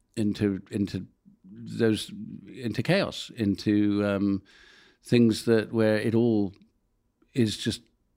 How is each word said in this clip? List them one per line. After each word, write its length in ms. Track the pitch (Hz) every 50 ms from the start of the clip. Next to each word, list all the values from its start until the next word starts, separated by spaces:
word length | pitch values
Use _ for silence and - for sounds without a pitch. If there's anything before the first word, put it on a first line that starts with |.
| _ _ -
into, 460 | 113 107 104 98 - 104 101 98 92 - -
into 340 | 120 104 101 - - 95 101 - _ _ _ - - _ _
those, 680 | 92 104 117 117 113 110 110 117 113 107 98 - - - 101 107 - - 104 98 - -
into 280 | 135 123 113 107 -
chaos, 480 | - - 175 196 170 - - - - - -
into, 680 | 117 110 101 95 - - 107 104 104 104 104 101 101 101
um, 360 | 101 101 95 101 98 98 98 - _ - - - - - - - _ _ _ -
things 400 | - 123 120 120 113 107 - -
that, 260 | 120 113 110 107 -
where 260 | 117 113 110 110 107 107
it 160 | 110 117 107
all 400 | 110 120 120 110 104 101 92 98 - _ _ _ _ _ _ _ _ _ _ _ _ _ _ -
is 240 | 135 113 107 - -
just 240 | - 117 - - _ _ _ _ _ _ _